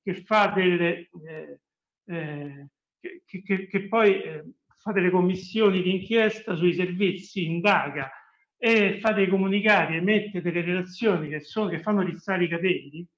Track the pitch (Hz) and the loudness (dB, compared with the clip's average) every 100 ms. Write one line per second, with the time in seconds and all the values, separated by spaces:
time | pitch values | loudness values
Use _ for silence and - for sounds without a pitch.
0 | - 180 - 214 196 190 180 175 170 170 | -6 -8 0 2 4 2 2 2 0 -2
1 | - 175 156 156 151 139 _ _ _ _ | -10 -20 -14 -14 -14 -18 _ _ _ _
2 | - 170 151 147 143 139 143 _ _ _ | -10 -8 -8 -10 -12 -14 -20 _ _ _
3 | - - _ 185 - 190 190 196 196 220 | -16 -16 _ -14 -4 -4 -2 -6 0 4
4 | 214 190 160 156 160 - _ _ 214 196 | 4 2 -4 -12 -14 -20 _ _ -4 2
5 | 180 185 180 185 - 220 208 185 180 185 | 4 4 2 0 -4 2 4 4 0 -2
6 | 190 226 214 214 - 170 175 160 180 180 | 0 2 2 -2 -6 2 2 2 -2 0
7 | 196 185 - 196 160 170 202 180 139 143 | 0 -2 -8 -6 -2 0 2 2 0 -6
8 | 135 - _ _ _ _ 233 226 196 - | -10 -12 _ _ _ _ 2 4 2 0
9 | 220 202 190 190 190 202 214 202 160 165 | 0 2 2 2 2 2 4 4 2 0
10 | 180 214 208 180 170 170 165 185 180 - | 2 2 0 -4 -2 -2 -2 -2 -4 -2
11 | 226 170 151 151 147 220 202 180 214 208 | 0 0 -2 -8 -8 -4 -4 -4 -2 0
12 | 170 - - 185 175 165 185 147 139 156 | 0 -4 -4 -2 0 0 0 -2 -6 -14
13 | 175 | -16